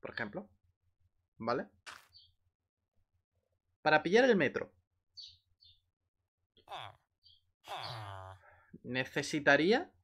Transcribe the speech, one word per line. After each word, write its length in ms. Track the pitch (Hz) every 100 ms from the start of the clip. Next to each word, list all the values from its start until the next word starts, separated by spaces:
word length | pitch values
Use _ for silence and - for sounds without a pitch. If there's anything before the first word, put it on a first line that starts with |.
por 100 | 113
ejemplo, 380 | - 110 - 202 _ _ _ _ _ _ _ _ _
¿vale? 300 | 113 127 - _ - - _ - - _ _ _ _ _ _ _ _ _ _ _ _ _ _ _
Para 200 | - 156
pillar 220 | - 208
el 120 | 262 208
metro 360 | 135 107 - _ _ _ _ - - - _ _ - _ _ _ _ _ _ _ _ _ - 190 107 - _ _ - - _ _ - 185 113 120 104 98 95 95 - - _ -
necesitaría 1040 | 120 127 127 - 143 156 147 143 165 240 359 _